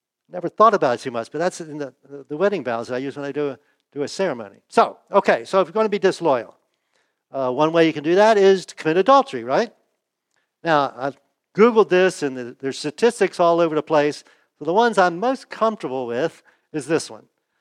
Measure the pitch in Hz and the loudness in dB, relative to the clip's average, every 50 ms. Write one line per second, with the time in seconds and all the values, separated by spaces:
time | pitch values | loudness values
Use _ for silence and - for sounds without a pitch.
0 | _ _ _ _ _ _ - 180 170 165 - - 208 226 208 180 151 131 120 113 | _ _ _ _ _ _ -14 -10 -10 -10 2 4 4 4 4 4 2 0 -2 -2
1 | - 135 120 117 113 - - 151 170 185 - - 170 156 147 151 143 131 - _ | -4 -8 -6 -6 -8 -8 -6 -4 -4 -4 -4 -6 -12 -14 -12 -12 -12 -12 -14 _
2 | _ 139 139 143 131 _ 147 151 190 208 202 175 120 123 117 117 117 107 127 127 | _ _ -20 -20 -14 _ -4 -2 -2 -2 -2 -2 -4 -6 -6 -6 -6 -6 -8 -8
3 | 139 139 131 147 143 143 139 147 147 143 127 - _ _ _ _ _ _ _ 143 | -8 -8 -10 -10 -10 -8 -6 -4 -6 -6 -6 -10 _ _ _ _ _ _ _ -8
4 | 143 120 - - 196 175 135 117 107 98 104 _ _ _ - 233 208 - - - | -8 -8 -4 -4 -4 -4 -4 -6 -10 -16 -18 _ _ _ 2 2 2 2 0 -8
5 | _ _ - 202 - - 180 123 117 - - 196 180 151 - 220 220 214 202 196 | _ _ 0 2 2 4 2 0 0 -2 0 0 0 0 0 -2 -2 0 -2 0
6 | - 190 - - 170 160 135 120 107 - - _ _ _ _ _ _ _ _ _ | 0 0 0 0 0 0 0 0 -2 -6 -14 _ _ _ _ _ _ _ _ _
7 | _ _ _ _ _ _ 135 135 131 127 123 135 151 160 165 170 165 160 143 147 | _ _ _ _ _ _ -8 -6 -4 -4 0 0 0 2 4 4 4 4 2 -2
8 | 143 160 175 196 208 220 226 202 196 196 196 185 165 - - - - 156 160 185 | -2 0 2 4 4 4 4 6 6 4 4 4 0 -8 -16 -6 -4 -2 0 2
9 | 190 262 269 277 254 - - 120 113 123 135 175 233 233 - _ _ _ _ _ | 4 4 4 4 4 0 -6 -10 -6 -2 -2 -2 -2 -4 -8 _ _ _ _ _
10 | _ _ _ _ _ _ _ _ _ _ _ _ - 165 160 147 139 127 - 117 | _ _ _ _ _ _ _ _ _ _ _ _ -2 0 2 2 2 0 -4 -6
11 | 131 143 127 - _ _ _ _ _ _ _ 185 214 240 220 220 196 139 180 180 | -8 -8 -8 -10 _ _ _ _ _ _ _ 4 4 4 6 4 2 4 4 4
12 | 185 185 170 - 147 139 131 127 123 117 - - - 135 127 - - 147 - - | 2 2 0 -2 -6 -6 -6 -8 -10 -12 -12 -10 -8 -8 -8 -6 -8 -10 -4 0
13 | 226 240 226 - 196 165 - - 175 170 170 170 170 160 156 151 - - 160 147 | 0 0 2 2 -2 -2 0 0 2 2 4 2 2 0 0 -4 -2 0 2 2
14 | 147 151 139 - - _ _ _ _ _ _ _ 151 151 175 214 240 233 208 196 | 2 2 -2 -6 -12 _ _ _ _ _ _ _ -6 -2 0 2 2 2 2 2
15 | 185 180 170 175 208 254 269 - - _ - - 214 226 214 208 - 143 127 135 | 2 2 2 -2 -4 -4 -4 -4 -8 _ -6 -2 -2 -2 -2 -4 -8 -8 -6 -6
16 | 127 117 117 120 156 160 - - _ _ _ _ _ _ - 151 123 139 165 143 | -6 -4 -4 -2 -4 -4 -6 -10 _ _ _ _ _ _ -10 -10 -4 -2 -2 -2
17 | - - 113 107 123 _ _ _ _ _ _ _ | -2 -4 -12 -20 -20 _ _ _ _ _ _ _